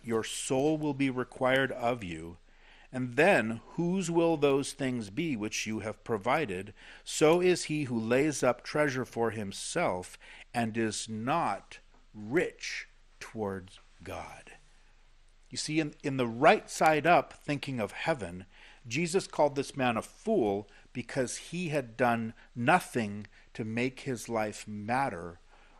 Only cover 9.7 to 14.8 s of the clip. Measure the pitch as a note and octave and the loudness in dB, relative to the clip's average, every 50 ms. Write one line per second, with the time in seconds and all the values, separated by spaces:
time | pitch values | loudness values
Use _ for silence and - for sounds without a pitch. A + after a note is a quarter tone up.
9.7 | - E3 F3 B2+ F#2 F2+ F#2 - - - - - - - - - - A#2+ A#2 A2+ | -2 0 0 0 0 -2 -6 -10 -14 -20 -20 -20 -20 -20 -20 -8 -4 -2 -2 -2
10.7 | G#2+ A#2 A2+ A2 G#2 - - A2+ A2+ G#2+ A2+ C3 D#3 E3+ D3+ A#2 G2 F#2+ - - | 0 0 0 0 -2 -4 -8 -8 -8 -6 -2 -2 0 0 0 -2 -2 -4 -8 -14
11.7 | - - - - - - - - - G#2+ G#2 G#2+ B2+ F3 D#3+ - - - - - | -20 -20 -20 -20 -20 -20 -20 -20 -18 -14 -10 -2 0 0 0 0 -4 -8 -10 -10
12.7 | - - - - - _ - _ _ - - - - A2+ G#2+ G2 F#2+ F#2+ F#2 F#2 | -10 -10 -12 -14 -18 _ -20 _ _ -18 -18 -12 -6 -4 -4 -4 -4 -6 -8 -12
13.7 | - - - - - - E2+ F#2 F2 F2 D#2 D2 - - - - - - - - | -18 -20 -20 -20 -20 -18 -14 -12 -12 -12 -12 -14 -16 -18 -20 -20 -20 -20 -20 -20
14.7 | - - | -20 -20